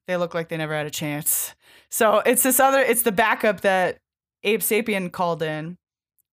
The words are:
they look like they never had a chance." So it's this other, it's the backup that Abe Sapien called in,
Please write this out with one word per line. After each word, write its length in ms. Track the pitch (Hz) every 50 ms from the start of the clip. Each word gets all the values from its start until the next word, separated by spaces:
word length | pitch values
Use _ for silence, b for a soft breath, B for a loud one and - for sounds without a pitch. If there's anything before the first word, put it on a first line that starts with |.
| _
they 120 | - 180 175
look 180 | 175 170 -
like 140 | 170 165 -
they 80 | 165 160
never 180 | 156 151 156
had 100 | 151 147
a 60 | 151
chance." 640 | - - 160 147 147 147 147 - - - - - b b b b b b b b
So 300 | - - 233 214 202 208
it's 240 | - 214 254 - -
this 160 | 262 262 -
other, 200 | 262 269 269 269
it's 220 | 262 - 240 240
the 100 | - 240
backup 500 | 196 196 226 214 233 226 - 214 202 175
that 360 | - 196 190 185 180 156 - - _ _ _ _ _ _ _ _ -
Abe 160 | 196 214 208
Sapien 520 | - - 214 208 226 220 208 190 185 175
called 300 | - - 180 170 170 156
in, 380 | 160 156 156 156 156 165 180 - _ _ _ _ _ _ _ _ _ _